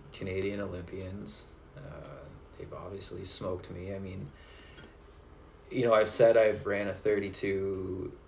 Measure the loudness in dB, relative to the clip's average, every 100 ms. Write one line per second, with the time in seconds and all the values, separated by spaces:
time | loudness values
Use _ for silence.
0 | -16 -10 -6 -4 -4 -4 -6 -8 -10 -10
1 | -10 -10 -12 -14 -18 -20 -20 -18 -14 -14
2 | -14 -16 -16 -18 -20 -16 -14 -12 -10 -12
3 | -10 -12 -10 -6 -4 -6 -8 -10 -8 -8
4 | -8 -10 -12 -14 -20 -20 -20 -20 -20 -20
5 | -20 -20 -20 -20 -20 -20 -6 2 6 6
6 | 6 8 8 10 6 4 0 0 -2 -2
7 | 2 2 0 -2 -2 0 -2 -2 -4 -6
8 | -8 -12